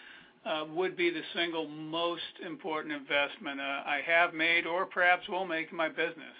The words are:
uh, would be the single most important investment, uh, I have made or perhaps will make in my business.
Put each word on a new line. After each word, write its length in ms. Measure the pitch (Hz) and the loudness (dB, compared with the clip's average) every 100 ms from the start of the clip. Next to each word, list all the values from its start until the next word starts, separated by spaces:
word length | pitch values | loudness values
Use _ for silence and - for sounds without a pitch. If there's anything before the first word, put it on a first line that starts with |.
| - - - _ 214 | -20 -20 -20 _ -4
uh, 180 | 156 156 | -4 -2
would 240 | 160 185 170 | -2 -2 2
be 140 | 170 | 0
the 120 | 160 - | 0 -4
single 320 | 180 170 165 151 | -2 0 -2 -4
most 560 | 151 156 165 170 165 - - 190 | -6 -6 0 0 -2 -8 -10 -10
important 480 | 143 185 156 156 | -8 -4 -4 -2
investment, 680 | 143 135 143 139 - 147 139 | -6 0 2 2 -2 -8 -4
uh, 40 | |
I 360 | 139 139 - 143 151 | -4 -4 -2 -2 4
have 260 | 165 170 | 4 4
made 320 | 160 165 170 | 4 4 4
or 220 | 170 175 185 | 2 0 0
perhaps 420 | 190 180 175 185 | 4 6 6 2
will 180 | 185 185 | -2 -2
make 260 | 160 160 | -2 -4
in 40 | 170 | -2
my 120 | 156 | -2
business. 460 | 151 165 139 123 | 0 -2 -4 -14